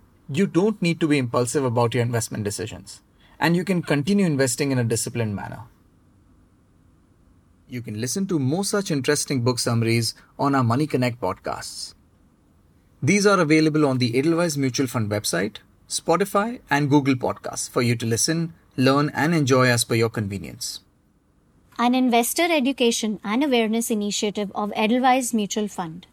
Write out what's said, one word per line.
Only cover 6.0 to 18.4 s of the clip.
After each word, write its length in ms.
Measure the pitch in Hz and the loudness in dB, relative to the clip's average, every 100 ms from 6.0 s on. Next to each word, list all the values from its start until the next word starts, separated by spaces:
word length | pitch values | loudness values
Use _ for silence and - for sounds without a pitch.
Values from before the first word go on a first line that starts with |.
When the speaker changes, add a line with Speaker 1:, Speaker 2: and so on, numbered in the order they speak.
| _ _ _ _ _ _ _ _ _ _ _ _ _ _ _ _ - | _ _ _ _ _ _ _ _ _ _ _ _ _ _ _ _ -14
Speaker 1:
You 140 | 123 | -12
can 180 | 117 107 | -8 -6
listen 280 | 123 196 196 | -4 -4 -2
to 100 | 165 | 0
more 260 | 131 170 | 0 0
such 280 | 202 208 196 | -2 -2 -2
interesting 500 | 143 127 147 - 135 | -2 0 -2 -2 -2
book 160 | 123 123 | 0 0
summaries 560 | 127 117 113 117 113 - - - | 0 0 2 0 0 -8 -14 -2
on 160 | 139 | 0
our 80 | 139 | 2
Money 240 | 117 127 151 | 2 2 0
Connect 340 | 135 123 120 | 0 -2 -2
podcasts. 760 | 90 - - - - - - - _ _ _ _ _ _ _ _ _ - | -6 -4 -8 -8 -10 -14 -16 -18 _ _ _ _ _ _ _ _ _ -4
These 240 | 127 202 202 | 0 4 4
are 140 | 190 | 4
available 440 | 151 156 156 151 | 4 4 4 4
on 140 | 143 131 | 2 2
the 180 | 123 123 | 0 0
Edelweiss 400 | 156 165 175 143 | 2 2 0 0
Mutual 300 | 135 123 131 | -2 -2 -2
Fund 240 | 123 104 | -2 -2
website, 460 | 104 - 175 208 - _ _ - | -4 -2 -4 -4 -8 _ _ -10
Spotify, 720 | - - 170 196 202 226 254 - | -6 0 0 2 0 -2 -6 -2
and 180 | 147 143 | 0 4
Google 280 | 147 135 127 | 2 2 0
Podcasts 520 | - - - - - | -2 -6 -10 -10 -6
for 140 | 143 | -2
you 140 | 120 117 | 0 0
to 100 | 117 | -2
listen, 480 | 113 - 165 | -2 0 -2